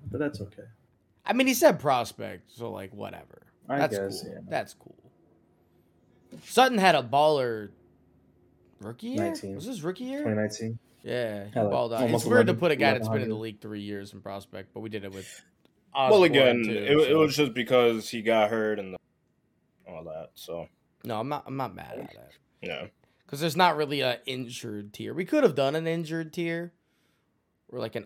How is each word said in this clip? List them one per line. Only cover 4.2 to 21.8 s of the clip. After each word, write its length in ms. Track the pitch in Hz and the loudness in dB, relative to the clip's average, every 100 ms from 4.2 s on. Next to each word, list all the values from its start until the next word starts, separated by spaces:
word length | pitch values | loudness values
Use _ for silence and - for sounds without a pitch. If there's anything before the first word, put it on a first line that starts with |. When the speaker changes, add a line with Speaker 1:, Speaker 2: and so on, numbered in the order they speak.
Speaker 2:
cool. 80 | - | -12
Speaker 1:
yeah. 60 | - - | -14 -8
Speaker 2:
That's 240 | 147 107 | -6 -8
cool. 220 | - - - _ _ _ _ _ _ _ _ _ _ _ _ _ - | -14 -20 -20 _ _ _ _ _ _ _ _ _ _ _ _ _ -20
Sutton 360 | - - 262 233 | -4 4 4 6
had 160 | 190 156 | 6 4
a 80 | |
baller 680 | 120 139 151 147 123 110 104 - _ _ _ _ _ _ _ _ _ _ | 4 4 4 4 0 -4 -8 -16 _ _ _ _ _ _ _ _ _ _
rookie 280 | 101 120 226 | -14 -12 -8
year? 140 | 262 339 | -4 -4
Speaker 1:
Nineteen. 300 | 320 98 98 | -6 -10 -12
Speaker 2:
Was 120 | 196 | -10
this 140 | 240 | -8
rookie 240 | 151 185 254 | -8 -8 -8
year? 180 | 277 | -6
Speaker 1:
Twenty 120 | 294 107 | -2 -2
nineteen. 440 | 107 104 113 113 _ _ | -2 -4 -8 -10 _ _
Speaker 2:
Yeah, 420 | 113 123 117 104 101 | -8 -6 -4 -6 -6
he 60 | |
Speaker 1:
Had, 100 | 117 | -2
like, 80 | 104 | 0
Speaker 2:
balled 220 | 127 120 | 0 0
out. 40 | 113 | 0
It's 40 | 123 | 2
Speaker 1:
almost 180 | 117 - | 2 4
Speaker 2:
weird 220 | 247 226 | 6 6
to 40 | |
Speaker 1:
eleven, 80 | 117 | 4
Speaker 2:
put 120 | 170 | 2
a 40 | 147 | 4
guy 180 | 139 | 2
that's 140 | - 110 | 2 0
been 140 | 113 | -2
in 80 | 120 | -2
the 60 | 107 | -4
Speaker 1:
eleven 20 | |
hundred. 40 | |
Speaker 2:
league 200 | 113 104 | -8 -10
three 200 | 110 104 | -12 -10
years 300 | 101 101 101 | -8 -8 -10
in 100 | 101 | -14
prospect, 520 | 98 98 98 98 95 | -12 -12 -12 -16 -14
but 60 | - | -12
we 100 | 110 | -10
did 160 | 107 98 | -8 -10
it 80 | |
with 280 | 95 92 - _ _ _ _ _ | -12 -16 -18 _ _ _ _ _
Speaker 3:
Well, 120 | 139 131 | 0 6
Speaker 2:
Osborne, 180 | 208 175 | 8 8
Speaker 3:
again, 320 | 139 127 120 | 8 6 6
Speaker 2:
too, 80 | 110 | 0
Speaker 3:
it, 260 | 107 104 147 | 0 2 4
it 100 | 143 | 6
Speaker 2:
so. 80 | 156 | 6
Speaker 3:
was 160 | 156 135 | 4 4
just 180 | 143 | 0
because 560 | 117 113 127 120 113 107 | 0 2 6 6 2 -4
he 120 | 120 | -4
got 260 | 107 113 107 | 2 4 4
hurt 300 | 113 107 104 | 2 0 -2
and 180 | 95 92 _ _ _ _ _ _ _ _ - | -6 -12 _ _ _ _ _ _ _ _ -18
all 160 | 85 82 | -16 -12
that, 260 | 78 80 | -12 -14
so. 340 | - - 85 82 _ _ _ 113 | -18 -12 -10 -10 _ _ _ -8
Speaker 2:
No, 140 | 107 | -6
I'm 80 | 127 | -6
not, 140 | 147 - | -8 -8
I'm 120 | 135 | -8
not 180 | 123 | -8
mad 240 | 87 | -8